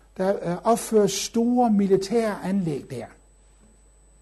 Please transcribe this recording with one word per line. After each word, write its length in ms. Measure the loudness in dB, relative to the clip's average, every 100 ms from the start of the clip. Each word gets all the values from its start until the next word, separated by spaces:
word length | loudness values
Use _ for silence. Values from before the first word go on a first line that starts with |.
| _ -4
Der 80 | -2
er 320 | -2 -4 -2
opført 540 | 0 0 2 2 2
store 600 | 0 -4 -2 2 2 4
militære 720 | 4 4 2 2 -2 -2 -4
anlæg 420 | -4 -2 -2 -4 -8
der. 160 | -12 -12 -18 _ _ _ _ _ _ _ _ _ _